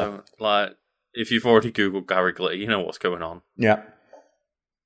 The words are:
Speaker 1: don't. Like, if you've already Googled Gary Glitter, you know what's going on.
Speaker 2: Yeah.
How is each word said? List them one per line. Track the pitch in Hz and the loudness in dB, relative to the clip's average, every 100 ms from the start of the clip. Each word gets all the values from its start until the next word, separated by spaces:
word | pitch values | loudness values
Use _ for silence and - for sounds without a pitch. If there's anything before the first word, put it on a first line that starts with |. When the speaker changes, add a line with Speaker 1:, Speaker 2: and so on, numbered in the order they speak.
Speaker 1:
don't. | 107 101 - - | -4 -8 -18 -6
Like, | 107 101 98 - _ _ _ | 0 0 -2 -8 _ _ _
if | 120 110 | -8 -2
you've | 117 120 | 0 4
already | 113 117 | 4 4
Googled | 110 98 95 92 | 0 0 -2 -2
Gary | 92 92 | 0 0
Glitter, | 87 90 90 | 0 -4 -4
you | 107 | -2
know | 104 | -2
what's | 85 - | -4 -6
going | 92 87 | -6 -4
on. | 82 87 _ - | -8 -12 _ -2
Speaker 2:
Yeah. | 110 107 - _ _ - _ _ _ _ _ _ | 2 2 -2 _ _ -20 _ _ _ _ _ _